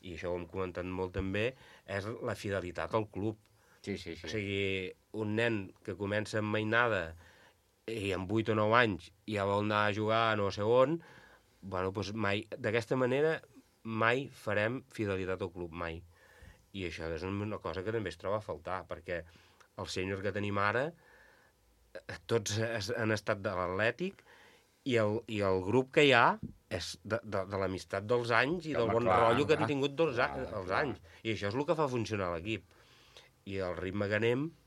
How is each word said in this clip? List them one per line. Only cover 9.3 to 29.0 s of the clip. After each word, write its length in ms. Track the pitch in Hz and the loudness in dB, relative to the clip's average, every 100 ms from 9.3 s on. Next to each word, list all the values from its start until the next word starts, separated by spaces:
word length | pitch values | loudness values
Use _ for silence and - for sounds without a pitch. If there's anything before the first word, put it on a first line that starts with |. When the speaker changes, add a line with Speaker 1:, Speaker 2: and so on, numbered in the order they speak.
| 104 | -2
Speaker 1:
vol 200 | 98 101 | 2 2
anar 220 | 104 107 104 | 2 2 2
a 60 | |
jugar 280 | 101 107 113 | 2 2 2
a 120 | 113 107 | 2 2
no 140 | 101 | 0
sé 120 | 95 | 0
on, 360 | 104 123 131 170 - - - - _ _ | 2 6 6 2 -6 -20 -20 -20 _ _
bueno, 320 | 95 95 92 | -8 -2 -2
doncs 220 | 101 95 | -2 -6
mai, 300 | 107 101 101 - | -2 0 0 -4
d'aquesta 460 | - 120 113 113 131 | -4 0 0 0 0
manera 440 | 127 131 156 160 - - _ _ | 2 4 2 0 -6 -20 _ _
mai 480 | 113 110 113 127 139 | -6 2 2 2 -2
farem 500 | - - 104 107 127 - | -10 -2 0 0 -2 -10
fidelitat 560 | - 104 95 92 92 | -6 -2 -2 -2 -4
al 80 | 95 | -6
club, 220 | 90 87 | -6 -10
mai. 280 | 82 85 82 85 - - - - - _ | -6 -8 -8 -14 -20 -20 -20 -20 -20 _
I 160 | 98 87 | -8 -8
això 220 | 82 82 | -6 -6
és 120 | 80 | -6
una 360 | 92 101 104 104 | -4 -4 -4 -6
cosa 240 | 90 82 | -6 -6
que 100 | 92 | -4
també 160 | 113 98 | -4 -6
es 100 | - | -6
troba 200 | 95 107 | -4 -4
a 60 | |
faltar, 400 | 107 80 82 92 | -4 -10 -6 -8
perquè 360 | 82 85 80 87 82 - - _ - | -8 -12 -6 -6 -8 -18 -20 _ -20
el 140 | - 92 | -12 -8
sènior 340 | - 92 98 | -4 -2 -2
que 100 | 98 | -4
tenim 240 | 95 104 101 | -2 -2 0
ara, 280 | 101 110 147 175 - - - - _ _ _ _ _ | 2 2 -2 -6 -20 -20 -20 -20 _ _ _ _ _
eh, 240 | - - - | -20 -14 -16
tots 360 | _ 113 101 104 | _ 0 0 -2
es-, 340 | 113 113 101 | -2 -2 -4
han 180 | 113 110 | -2 0
estat 300 | 107 - 104 | 0 0 -2
de 100 | 101 | -2
l'Atlètic 680 | 92 90 92 110 120 185 - - - - - _ _ - | -2 -2 2 0 0 -6 -6 -20 -20 -20 -20 _ _ 0
i 80 | 117 | 2
el, 200 | 107 107 | 2 0
i 160 | - 110 | -4 -2
el 200 | 98 95 | 2 2
grup 280 | 92 117 131 | 4 2 4
que 140 | - 147 | 6 8
hi 60 | |
ha 220 | 123 131 220 - - _ | 8 8 4 -6 -14 _
és 260 | 92 - - | -6 -6 -10
de, 180 | - 107 | -4 -6
de, 220 | 113 101 | -2 -4
de 160 | 95 101 | -2 -2
l'amistat 480 | 95 95 - 98 104 | -2 -4 -4 -6 0
dels 240 | 123 117 | 0 4
anys 360 | 113 127 180 160 | 4 4 0 -2
i 80 | |
Speaker 2:
Home, 100 | 139 | 0
Speaker 1:
del 80 | 113 | 2
bon 140 | 113 | 2